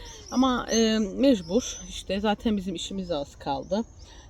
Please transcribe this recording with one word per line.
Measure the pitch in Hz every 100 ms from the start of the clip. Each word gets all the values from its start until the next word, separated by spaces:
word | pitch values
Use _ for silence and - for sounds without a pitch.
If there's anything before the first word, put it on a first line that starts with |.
| - - -
Ama, | 247 262 247 -
e, | 220 220 220
mecbur. | 202 190 269 220 165 208 - - -
İşte | - - 196
zaten | 208 208 240 208
bizim | 185 165
işimiz | - 196 180
az | 151 143 -
kaldı. | - 139 151 196 226 - - - -